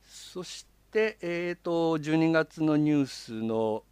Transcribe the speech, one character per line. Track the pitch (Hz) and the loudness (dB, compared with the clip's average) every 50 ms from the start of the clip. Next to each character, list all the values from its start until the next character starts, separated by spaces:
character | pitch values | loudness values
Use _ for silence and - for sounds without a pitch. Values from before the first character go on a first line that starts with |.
| _ | _
そ | _ - - - - - 185 180 | _ -20 -20 -20 -16 -14 -14 -14
し | - - - - _ _ _ _ _ | -14 -14 -18 -18 _ _ _ _ _
て、 | - 214 220 220 208 _ | 0 0 0 0 -2 _
え | - 175 175 170 175 175 175 | -8 -6 -4 -4 -4 -6 -6
ー | |
と、 | - _ 180 170 170 165 165 165 160 | -6 _ -2 0 0 2 2 0 0
十 | 147 147 156 160 | 0 0 2 4
二 | 160 165 165 | 4 4 4
月 | 160 160 160 - - | 2 0 0 -4 -2
の | 160 156 151 | 0 2 4
ニ | 147 151 151 | 4 4 4
ュ | 151 147 139 | 4 2 2
ー | |
ス | 127 - - - - 113 110 | 0 -4 -14 -14 -12 -8 -6
の | 113 110 110 113 113 110 107 110 - _ | -4 -2 0 0 0 0 -2 -4 -6 _